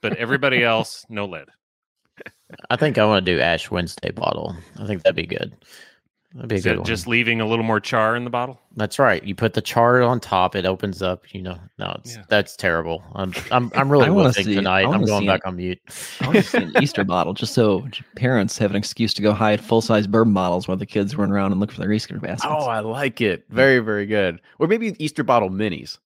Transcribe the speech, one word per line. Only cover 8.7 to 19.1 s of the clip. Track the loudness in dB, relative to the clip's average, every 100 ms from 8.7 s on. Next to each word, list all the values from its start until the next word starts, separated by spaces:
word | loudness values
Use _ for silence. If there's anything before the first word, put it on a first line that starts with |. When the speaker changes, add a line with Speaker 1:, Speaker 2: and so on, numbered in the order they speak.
| -6
Speaker 3:
That's | -6 2
right. | 4 4
You | -2
put | -2 -2
the | -2
char | -2 2 4 6
on | 4 0
top, | 0 2 2
it | 0
opens | -2 -2 -4 -4
up, | -4 -4 _
you | -12
know. | -12 -12 -16 _
No, | -10 -10
it's, | -14 -18
Speaker 1:
Yeah. | 0
Speaker 3:
that's | 0 0 -2
terrible. | 0 0 -2 -6 -8
I'm, | -8 -6 -8 0
I'm, | 0 0
I'm | 0 2
really | 4 6
Speaker 4:
I |
wanna | 6 4
Speaker 3:
whiffing | 4
Speaker 4:
see, | 2
Speaker 3:
tonight. | 0 2 2
Speaker 4:
I |
Speaker 3:
I'm | 4
Speaker 4:
wanna | 2 2
Speaker 3:
going | 2
Speaker 4:
see | 2
Speaker 3:
back | 0
Speaker 4:
an, | 0
Speaker 3:
on | -6
mute. | -6 -8 _ -16 -16 -8
Speaker 4:
I | 0
wanna | 2
see | 2 -2
an | 0 0
Speaker 3:
<laughs> |
Speaker 4:
Easter | 0 0
bottle, | -2 0 -2
just | -4 -4
so | 2 2 2 -2
j-, | -14 -18
parents | -2 2 2 0 0
have | 0
an | 0
excuse | -6 -2 -2